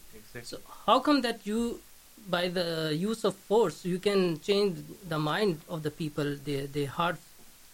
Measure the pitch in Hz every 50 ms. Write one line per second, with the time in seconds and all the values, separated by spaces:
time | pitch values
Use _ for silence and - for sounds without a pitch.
0 | - - - - - - - 120 113 - - - - - - - - 202 226 262
1 | - 302 294 269 247 233 226 - - 202 214 233 233 233 196 - - - - -
2 | - - - - 214 185 175 175 180 185 170 185 175 170 165 160 156 156 151 160
3 | 190 214 226 - - 196 190 - - - 196 233 220 165 - - - 175 180 180
4 | - 202 202 196 185 175 160 147 - - 196 202 208 196 165 151 147 160 - -
5 | - 165 160 156 151 151 160 196 214 202 160 151 - - 175 160 151 147 - -
6 | 165 147 - 160 143 143 143 143 135 151 143 135 143 139 139 147 143 131 - -
7 | 170 175 165 - - - - - - - - - - -